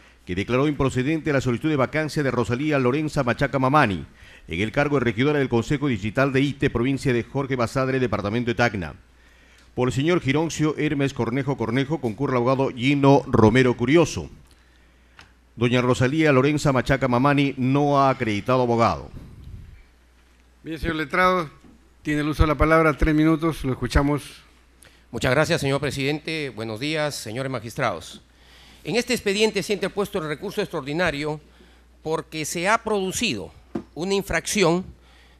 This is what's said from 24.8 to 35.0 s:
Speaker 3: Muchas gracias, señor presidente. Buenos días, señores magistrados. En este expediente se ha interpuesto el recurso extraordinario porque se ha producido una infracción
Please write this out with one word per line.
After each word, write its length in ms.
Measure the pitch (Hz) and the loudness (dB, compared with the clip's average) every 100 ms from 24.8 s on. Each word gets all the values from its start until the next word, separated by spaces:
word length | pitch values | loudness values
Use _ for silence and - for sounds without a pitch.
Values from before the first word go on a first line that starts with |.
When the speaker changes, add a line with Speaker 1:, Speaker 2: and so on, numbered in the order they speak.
| - _ _ | -20 _ _
Speaker 3:
Muchas 200 | 120 139 | -4 0
gracias, 320 | 127 151 160 | 2 2 0
señor 180 | 139 139 | 0 -2
presidente. 720 | 143 131 135 151 151 160 143 | -2 -4 -4 -4 -4 -8 -8
Buenos 280 | 107 113 110 | -8 -8 -6
días, 360 | 143 156 151 | -6 -4 -4
señores 360 | - 113 113 135 | -6 -8 -6 -6
magistrados. 720 | 131 110 - 123 85 - - - _ - - - - | -6 -8 -4 -4 -4 -10 -20 -20 _ -20 -20 -20 -16
En 120 | - 202 | -6 -4
este 180 | 233 | -2
expediente 480 | 233 202 196 220 202 | -2 -2 0 0 0
se 100 | 170 | -4
ha 40 | 202 | -4
interpuesto 420 | 190 - 196 196 | -4 -4 -4 -4
el 100 | 156 | -6
recurso 320 | 147 190 180 | -8 -8 -6
extraordinario 800 | 190 165 135 151 180 143 151 151 - _ - _ _ _ | -6 -6 -6 -2 -2 -2 -6 -8 -12 _ -20 _ _ _
porque 420 | 156 160 147 156 | -6 -6 -6 -8
se 240 | 147 180 175 | -6 -4 0
ha 160 | 226 | 0
producido 680 | 220 214 190 - 240 110 82 - - - - | 0 -2 -2 -2 -2 -4 -8 -16 -12 -10 -10
una 180 | - 180 | -8 -2
infracción 720 | 196 185 170 - 214 170 175 190 - | -2 0 -4 -2 2 2 2 -2 -14